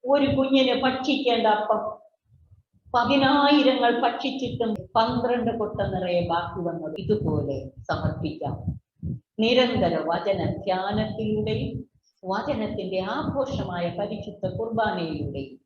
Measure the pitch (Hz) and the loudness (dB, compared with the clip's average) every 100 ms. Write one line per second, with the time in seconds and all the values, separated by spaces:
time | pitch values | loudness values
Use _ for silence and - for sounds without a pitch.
0 | 247 285 277 269 262 269 254 247 254 262 | 4 4 4 2 4 4 4 4 0 0
1 | - 262 247 233 214 208 214 214 - - | 0 0 2 4 4 2 2 0 -2 -10
2 | - _ _ _ _ - _ _ _ - | -20 _ _ _ _ -20 _ _ _ 0
3 | 247 277 269 285 285 294 262 240 240 233 | 4 4 6 6 6 6 6 4 2 4
4 | 233 - 269 - 240 - 220 214 - 233 | 0 0 -4 -4 -6 -2 -2 -2 -2 0
5 | 226 247 247 240 226 226 208 - 196 185 | 2 0 0 0 0 -2 -4 -2 -2 -2
6 | 180 175 170 165 175 - 170 170 156 156 | 0 0 2 0 -2 -4 -4 -4 -8 -8
7 | - 208 160 147 135 135 - - - 151 | -2 0 2 -2 -2 -6 -8 -16 -6 -2
8 | 151 - 156 156 143 107 - - _ _ | -2 -4 -6 -6 -8 -6 -8 -8 _ _
9 | - - _ - 220 254 247 226 175 160 | -10 -10 _ -2 2 4 4 2 0 0
10 | 156 175 196 190 160 160 196 185 196 208 | -2 -2 0 0 -2 -2 -2 -2 0 -2
11 | 214 220 214 214 214 214 - - - _ | -2 -2 -2 -2 -2 -2 -4 -6 -12 _
12 | _ _ 185 196 285 240 208 220 185 185 | _ _ -4 -4 -2 -2 -2 -4 -4 -2
13 | 185 247 302 277 262 - - 175 175 175 | -2 -2 -2 -2 -2 -2 -4 -4 -4 -4
14 | 202 214 - - 185 180 226 226 208 190 | -4 -6 -8 -6 -6 -4 -4 0 0 -2
15 | 165 151 139 139 135 - | -4 -4 -6 -6 -10 -14